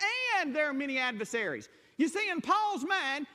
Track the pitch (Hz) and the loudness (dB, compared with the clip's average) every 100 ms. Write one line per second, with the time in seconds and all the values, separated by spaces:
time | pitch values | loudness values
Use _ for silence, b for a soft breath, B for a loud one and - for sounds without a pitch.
0 | 403 508 508 403 311 285 302 269 277 262 | 0 0 2 2 2 0 0 0 -2 0
1 | 254 214 214 233 202 123 - B B - | -2 -2 -4 -2 -2 -4 -8 B B 0
2 | 320 392 415 339 - 392 427 370 302 381 | 0 2 0 0 2 2 2 0 0 0
3 | 277 277 294 | 0 -2 -6